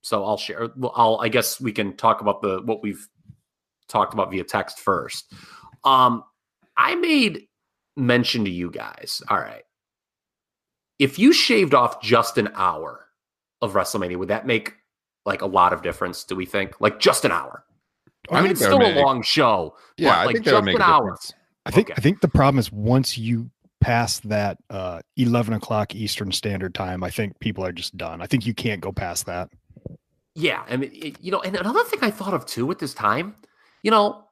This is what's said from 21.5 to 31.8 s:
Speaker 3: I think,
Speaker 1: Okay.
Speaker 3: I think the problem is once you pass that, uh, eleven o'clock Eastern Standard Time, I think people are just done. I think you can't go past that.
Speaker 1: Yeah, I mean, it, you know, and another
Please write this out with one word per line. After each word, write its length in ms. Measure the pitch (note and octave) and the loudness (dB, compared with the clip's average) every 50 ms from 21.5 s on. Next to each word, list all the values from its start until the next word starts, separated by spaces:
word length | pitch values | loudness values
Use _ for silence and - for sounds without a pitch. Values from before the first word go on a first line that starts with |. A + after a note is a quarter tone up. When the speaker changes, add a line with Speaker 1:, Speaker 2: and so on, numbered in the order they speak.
| _ _ _ | _ _ _
Speaker 3:
I 60 | - | 2
think, 160 | - E3+ A3 - | 2 2 2 2
Speaker 1:
Okay. 60 | - | -4
Speaker 3:
I 40 | - G2+ | 0 0
think 180 | C#3+ G3 - | 0 2 2
the 80 | - C#3+ | -2 2
problem 300 | - - C#3 C#3 C#3 C3+ | 4 4 4 6 4 2
is 120 | A2 - | 0 -2
once 460 | G#2+ G#2 G#2+ A2+ B2 C3+ C3 - - | -4 -4 0 2 2 2 2 0 -4
you 340 | A#2+ A2+ A2+ A#2+ A2+ A#2 A#2+ _ _ _ _ _ _ | -6 -4 -2 -2 -2 -4 -8 _ _ _ _ _ _
pass 400 | - - A#2+ A#2 A#2 A2 - - | 0 2 2 0 0 -2 -4 -8
that, 380 | - G#2 G#2+ G#2 G#2 G2+ F2 _ _ _ | -6 -4 -2 -2 -2 -2 -6 _ _ _
uh, 320 | G#2+ G2 F#2+ F2+ F2 E2 - _ _ | -12 -10 -8 -8 -10 -12 -16 _ _
eleven 380 | - B2+ A#2+ A#2 A#2+ A#2 G#2 A2+ | 0 0 2 2 2 0 0 -2
o'clock 400 | G#2 - - A2+ G#2+ G#2 - - | -4 -4 -4 -2 -2 -2 -4 -6
Eastern 380 | G#2 A2 G2+ - - G#2 F#2+ F#2 | -8 -6 -6 -6 -6 -6 -6 -6
Standard 420 | - - A2 G2+ F#2+ F#2+ F#2 F2 | -4 -4 -4 -6 -4 -6 -8 -8
Time, 280 | - G2 F#2 F#2 F#2 G2 | -8 -8 -8 -6 -6 -8
I 60 | G#2 | -8
think 300 | - - A2 G2 - _ | -6 -6 -6 -6 -8 _
people 240 | - A2+ G2 F#2+ F#2+ | -6 -6 -6 -4 -6
are 80 | F#2 F2+ | -8 -8
just 240 | F2 F#2 - - | -8 -12 -14 -12
done. 240 | F#2 F2+ E2 E2 E2+ | -12 -12 -12 -10 -12
I 60 | F2+ | -6
think 180 | - - B2+ G#2 | -2 -2 -2 -2
you 80 | A#2 G#2+ | -2 -6
can't 300 | - - A#2+ G#2 F#2 - | -4 -4 -4 -4 -4 -6
go 100 | G2 F#2+ | -8 -8
past 320 | - F#2+ F2 - - - | -6 -8 -6 -6 -8 -8
that. 240 | - F2+ F2 F2+ - _ _ _ _ - - _ - - - _ _ _ _ _ _ _ | -8 -8 -8 -10 -10 _ _ _ _ -20 -20 _ -18 -20 -20 _ _ _ _ _ _ _
Speaker 1:
Yeah, 300 | D#3+ D#3 D#3+ G#2+ - - - | -4 -2 -2 -2 -2 -6 -6
I 80 | A#2+ | -6
mean, 140 | B2+ C#3 - - | -6 -6 -8 -10
it, 240 | - D#3+ D3+ - - | -14 -14 -14 -14 -12
you 120 | - F3+ F#3 | -8 -6 -6
know, 80 | F#3+ | -4
and 160 | - F#3 F#3+ | -4 -4 -6
another 260 | F#3 F3+ G#3 C4 G#4 | -4 -4 0 0 0